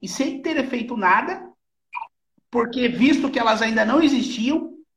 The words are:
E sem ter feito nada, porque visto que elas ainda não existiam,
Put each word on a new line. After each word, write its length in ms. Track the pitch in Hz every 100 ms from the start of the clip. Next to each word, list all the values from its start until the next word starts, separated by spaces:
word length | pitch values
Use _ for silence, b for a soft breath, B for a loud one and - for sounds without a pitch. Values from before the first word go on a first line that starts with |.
E 60 | 190
sem 340 | - 269 -
ter 260 | 330 311 262
feito 300 | 240 220 226
nada, 520 | 185 208 302 381 - _ _ _ _ - - _ _ _ _
porque 360 | 240 226 254 240
visto 420 | - 269 294 -
que 100 | 254
elas 220 | 226 220
ainda 220 | 226 220
não 180 | 220 285
existiam, 720 | 302 254 - - 240 320 - - -